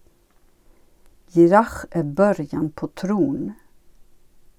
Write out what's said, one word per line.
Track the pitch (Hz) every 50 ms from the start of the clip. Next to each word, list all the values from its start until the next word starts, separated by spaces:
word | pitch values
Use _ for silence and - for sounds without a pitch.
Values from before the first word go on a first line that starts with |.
| _ _ _ _ _ _ _ _ _ _ _ _ _ - - _ _ _ _ _ _ - _ _ _ _
Jirach | - 170 170 170 185 208 226 - - - - -
är | - 175 160
början | 147 143 151 196 208 196 180 156 143 - 147 156 156
på | 151 - - 151
tron. | - - - 180 208 208 160 139 135 - - - 208 - - _ _ _ _ - - - - - - - _ _ _ - - - -